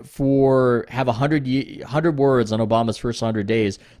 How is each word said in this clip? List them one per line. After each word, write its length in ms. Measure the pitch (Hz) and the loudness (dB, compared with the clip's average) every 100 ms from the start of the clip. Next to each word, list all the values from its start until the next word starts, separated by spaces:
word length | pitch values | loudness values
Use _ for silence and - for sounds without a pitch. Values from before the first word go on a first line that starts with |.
for 840 | - - 135 139 135 131 127 117 - | -12 -4 0 2 4 4 4 2 -2
have 180 | 123 127 | -4 -2
a 60 | |
hundred 340 | 110 143 151 131 | 0 0 0 0
ye-, 320 | 131 - - | -4 -4 -12
hundred 340 | - 147 170 143 | -6 -2 0 2
words 340 | 139 127 107 | 2 2 2
on 80 | 110 | 0
Obama's 380 | 110 113 113 107 | 2 2 0 -2
first 240 | 120 113 | -6 -4
hundred 260 | 113 110 98 | -4 -2 0
days, 320 | 113 104 - - - | 0 0 -4 -12 -6